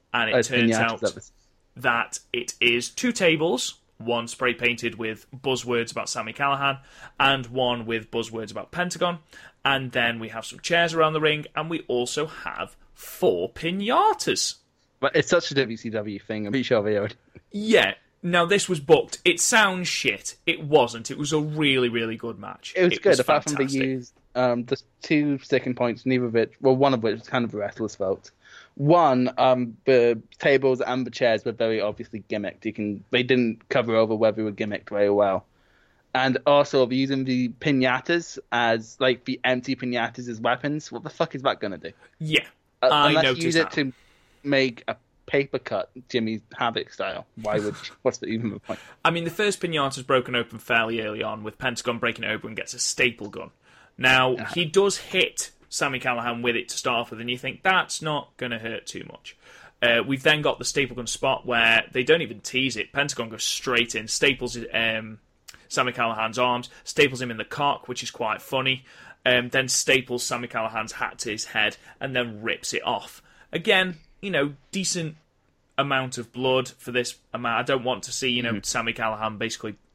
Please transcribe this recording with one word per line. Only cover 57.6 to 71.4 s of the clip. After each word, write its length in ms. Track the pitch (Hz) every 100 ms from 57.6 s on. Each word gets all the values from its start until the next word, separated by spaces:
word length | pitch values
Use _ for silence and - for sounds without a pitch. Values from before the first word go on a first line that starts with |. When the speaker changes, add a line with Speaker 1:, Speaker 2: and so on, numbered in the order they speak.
Speaker 1:
"That's 400 | 185 185 - -
not 340 | 156 147 - -
gonna 200 | 127 113
hurt 280 | 113 110 -
too 160 | 95 -
much." 240 | - - - - - - -
Uh, 200 | 120 117 110
we've 160 | 135
then 180 | 156 151
got 160 | 147 -
the 60 | -
staple 300 | 143 131 123
gun 120 | 113
spot 380 | - 135 127 123
where 380 | 117 113 113 -
they 120 | 127
don't 180 | 127 170
even 180 | 120 123
tease 380 | - 131 131 110
it. 160 | -
Pentagon 340 | 139 143 - 113
goes 140 | 110
straight 500 | - - 135 120 117 110
in, 120 | 110
staples, 500 | - 139 127 123 120 113
um, 460 | 107 113 110 110 110 _ _ - - -
Sami 240 | 147 127
Callihan's 480 | 127 117 110 113 123
arms, 300 | 123 123 123 - -
staples 360 | - 143 127
him 80 | 123
in 40 | 110
the 60 |
cock, 460 | 107 - 143 - -
which 120 | 120
is 80 | 120
quite 300 | - 113 107
funny, 440 | - 135 131 131 - - - - 127
um, 240 | 123 123
then 180 | 135 131
staples 560 | - - 131 123 123
Sami 240 | - 123 120
Callihan's 460 | 117 110 113 110
hat 260 | - 120 -
to 120 | 117
his 140 | 107